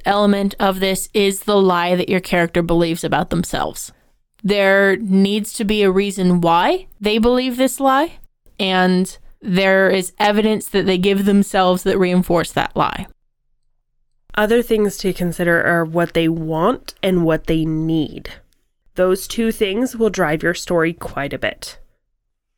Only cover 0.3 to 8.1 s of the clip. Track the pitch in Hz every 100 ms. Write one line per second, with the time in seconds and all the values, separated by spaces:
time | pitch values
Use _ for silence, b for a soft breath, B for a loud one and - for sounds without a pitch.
0.3 | 202 202 - 202 190 190 190 - 214 196
1.3 | 196 - 202 190 175 175 180 - 185 -
2.3 | 175 170 175 170 170 170 160 160 143 175
3.3 | 170 175 - 76 - - _ _ _ _
4.3 | _ 190 202 196 196 196 190 214 190 196
5.3 | 208 202 - 208 214 196 185 202 190 180
6.3 | 175 170 170 180 370 - - 208 220 233
7.3 | 254 254 240 262 - 269 269 339